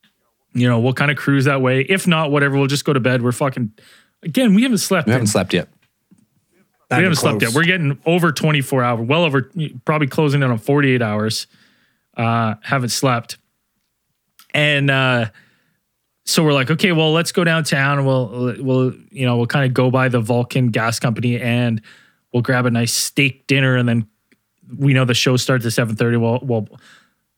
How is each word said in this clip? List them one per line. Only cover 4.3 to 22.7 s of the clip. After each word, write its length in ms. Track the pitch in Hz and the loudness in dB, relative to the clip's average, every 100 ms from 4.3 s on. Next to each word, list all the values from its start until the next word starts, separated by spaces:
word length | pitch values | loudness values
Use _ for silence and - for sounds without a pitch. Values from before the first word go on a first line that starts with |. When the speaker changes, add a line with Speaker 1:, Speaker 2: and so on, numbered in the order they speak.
| 151 254 | 0 4
Speaker 1:
we 80 | 190 | 4
haven't 160 | 262 214 | 4 0
slept 280 | - 185 123 | 0 -2 0
Speaker 2:
We 60 | |
haven't 120 | 123 | 0
Speaker 1:
in 20 | 104 | 2
Speaker 2:
slept 260 | 104 90 | 0 0
yet. 160 | 90 - _ _ _ _ _ _ _ _ _ _ _ _ | -2 -4 _ _ _ _ _ _ _ _ _ _ _ _
Speaker 3:
Not 60 | 127 | 0
Speaker 1:
We 0 | |
Speaker 3:
even 80 | |
Speaker 1:
haven't 120 | 185 151 | 2 2
slept 220 | - 107 | 0 0
Speaker 3:
close. 100 | 113 | 0
Speaker 1:
yet. 40 | 127 | 2
We're 80 | |
getting 340 | 170 185 143 139 - | 2 0 -2 -2 0
over 260 | 175 170 | 2 2
twenty-four 500 | 139 156 147 127 131 | 0 0 0 0 0
hours, 240 | 120 117 117 | 0 -2 0
well 180 | 156 | 0
over, 260 | 170 135 - - 151 127 | 2 0 -2 -6 -8 -6
probably 220 | - 156 143 | -4 -2 -2
closing 360 | - 151 143 | 0 0 2
in 80 | 131 | 0
on 80 | 117 | -2
forty-eight 440 | - 143 139 127 | 0 0 2 0
hours. 440 | 113 107 110 - - _ _ _ _ _ _ - | 0 -2 -4 -4 -10 _ _ _ _ _ _ -4
Uh, 380 | 117 117 113 107 | -2 0 -2 -4
haven't 280 | - 139 123 | -4 -4 -2
slept. 460 | - 135 117 - - _ _ _ _ _ _ _ _ _ _ _ | -2 0 -2 -4 -16 _ _ _ _ _ _ _ _ _ _ _
And, 380 | 147 151 143 139 | 0 2 2 2
uh, 360 | 135 131 123 110 - _ _ _ _ _ _ _ _ - | 2 2 0 -2 -8 _ _ _ _ _ _ _ _ -2
so 160 | - | 0
we're 80 | 160 | 2
like, 180 | 143 131 | 2 0
"Okay, 220 | 156 196 | 0 0
well, 200 | 160 156 | 2 2
let's 200 | 160 165 | 0 0
go 120 | - | 0
downtown 540 | 170 165 151 147 139 143 | 0 0 0 0 0 0
and 80 | 139 | 0
we'll, 480 | 131 117 120 123 110 | 0 -2 -4 -4 -4
we'll, 340 | 135 131 127 - - | -2 0 0 -4 -14
you 160 | 139 127 | -4 -2
know, 100 | 120 | 0
we'll 100 | 120 | 0
kinda 220 | 147 131 | 0 0
go 220 | 127 127 | 2 2
by 180 | 127 127 | 2 2
the 120 | 120 | 0
Vulcan 480 | 107 120 117 135 127 | 0 -2 -2 0 0
Gas 300 | 113 113 113 | 0 -2 -2
Company 380 | 127 110 120 120 | -2 -2 -2 -2
and 420 | 123 120 123 110 - - _ _ _ | -2 0 0 -2 -8 -20 _ _ _
we'll 100 | 123 | -4
grab 220 | 120 127 | 0 0
a 60 | 123 | 0